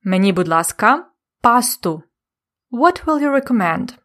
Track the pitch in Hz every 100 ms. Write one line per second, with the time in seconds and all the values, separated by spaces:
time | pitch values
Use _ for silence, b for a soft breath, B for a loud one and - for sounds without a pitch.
0 | 190 185 196 180 165 165 - - 214 294
1 | - _ _ _ 233 240 240 - 175 160
2 | - _ _ _ _ _ _ 240 330 359
3 | - 302 285 277 269 240 175 165 - -